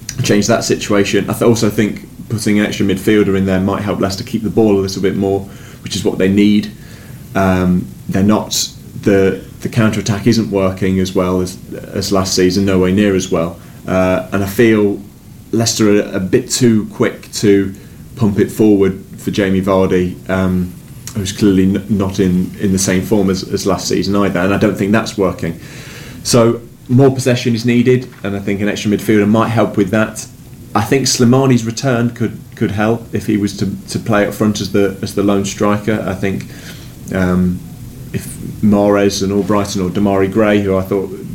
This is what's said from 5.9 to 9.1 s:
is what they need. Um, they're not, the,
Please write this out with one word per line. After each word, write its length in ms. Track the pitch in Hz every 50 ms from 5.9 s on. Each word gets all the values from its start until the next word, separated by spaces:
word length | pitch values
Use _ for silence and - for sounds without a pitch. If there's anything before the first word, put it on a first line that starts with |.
| -
is 80 | 92 107
what 140 | 98 -
they 120 | - 92 95
need. 420 | 98 101 104 104 104 104 - - - - - - - - - - - - - - -
Um, 520 | 98 95 92 92 92 92 90 90 90 - - - - -
they're 160 | - 90 98 95
not, 280 | 104 107 98 - - - - - - - - - - - -
the, 420 | - 107